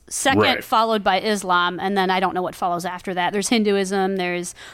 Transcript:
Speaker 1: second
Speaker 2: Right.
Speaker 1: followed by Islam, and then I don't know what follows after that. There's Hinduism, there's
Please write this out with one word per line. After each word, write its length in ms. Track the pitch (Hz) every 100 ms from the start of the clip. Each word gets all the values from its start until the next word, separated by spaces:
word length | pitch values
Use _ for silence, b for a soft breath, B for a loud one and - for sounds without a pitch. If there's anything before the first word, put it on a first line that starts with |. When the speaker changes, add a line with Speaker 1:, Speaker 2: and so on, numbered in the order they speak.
| -
Speaker 1:
second 340 | - 277 269
Speaker 2:
Right. 220 | 214 247
Speaker 1:
followed 400 | - 226 226 220
by 160 | 196 190
Islam, 580 | 220 202 190 175 175 175
and 180 | 196 202
then 140 | 190
I 80 | 185
don't 160 | 185 180
know 80 |
what 100 | 175
follows 320 | - 185 175 175
after 300 | 180 - 180
that. 180 | 175
There's 160 | 202 196
Hinduism, 680 | 233 208 196 190 196 190 190
there's 360 | 180 175 180 - B